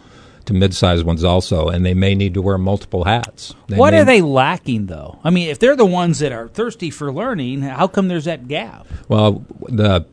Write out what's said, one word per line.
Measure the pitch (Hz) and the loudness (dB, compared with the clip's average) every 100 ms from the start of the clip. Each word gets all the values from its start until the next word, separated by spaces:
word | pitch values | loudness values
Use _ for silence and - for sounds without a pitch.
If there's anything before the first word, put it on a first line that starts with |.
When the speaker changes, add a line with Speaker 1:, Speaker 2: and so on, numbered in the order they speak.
| - - - - - | -12 -20 -20 -18 -4
Speaker 1:
to | |
mid-sized | 95 98 92 92 85 | 0 2 2 2 2
ones | 82 82 | 0 0
also, | 87 90 - 85 80 | 2 2 0 -2 0
and | 87 | 0
they | 90 | 0
may | 92 98 | 2 2
need | 98 98 | 2 0
to | 92 | -2
wear | 95 95 | -2 0
multiple | 92 101 - 95 | 0 -2 -4 -4
hats. | 113 117 - - - - - | 0 -2 -4 -14 -20 -18 -6
They | 202 | 2
Speaker 2:
What | 285 | 4
Speaker 1:
may | 320 | 6
Speaker 2:
are | |
they | 269 233 | 6 4
lacking, | 160 135 139 175 - 113 95 | 4 2 0 -2 -4 -4 -4
though? | 78 71 - | -10 -16 -6
I | 156 | 0
mean, | 180 165 | 0 0
if | 143 | 2
they're | 240 | 2
the | 277 202 | 4 4
ones | 180 175 139 | 2 0 0
that | 147 | -2
are | 117 117 | -6 -10
thirsty | - 233 - 165 | -6 -6 -6 -10
for | - 143 | -8 -8
learning, | 127 247 208 123 139 | -6 -6 -4 -6 -6
how | 139 131 185 | -8 -2 -2
come | - 190 | 0 -2
there's | 170 151 | -2 -4
that | 160 123 | -8 -8
gap? | 151 226 - - - - | -8 -8 -14 -16 -16 -2
Speaker 1:
Well, | 107 107 101 - - - | 2 4 2 -6 -18 -6
the | 117 107 92 - | 0 2 2 2